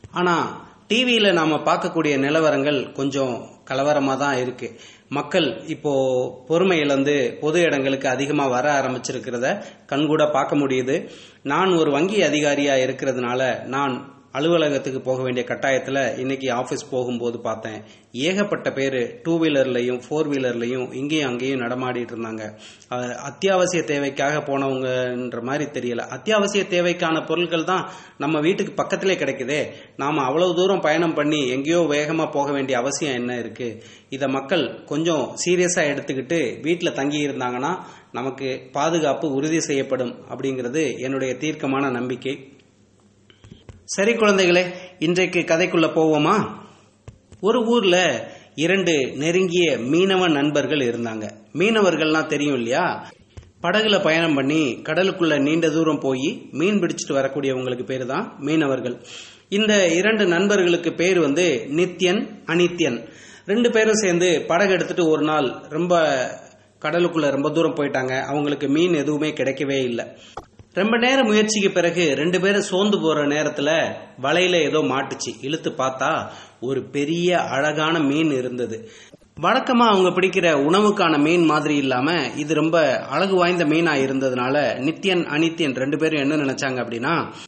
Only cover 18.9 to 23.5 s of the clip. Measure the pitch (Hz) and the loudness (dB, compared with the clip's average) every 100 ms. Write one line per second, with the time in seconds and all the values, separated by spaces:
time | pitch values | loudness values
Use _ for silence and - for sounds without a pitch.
18.9 | 131 117 - 165 165 160 139 127 123 123 | 0 -4 -4 -2 2 2 2 2 2 0
19.9 | 123 - 151 156 139 127 117 120 131 123 | -2 -4 -2 0 0 -2 -2 -2 -4 -4
20.9 | 127 143 156 135 120 131 135 120 127 127 | -6 -2 -2 -2 -2 -2 -2 -4 -4 -4
21.9 | 123 117 113 113 110 107 - - - - | -4 -6 -8 -8 -8 -10 -14 -20 -20 -10
22.9 | 123 123 - 139 - 190 | -6 -6 -8 -10 -2 2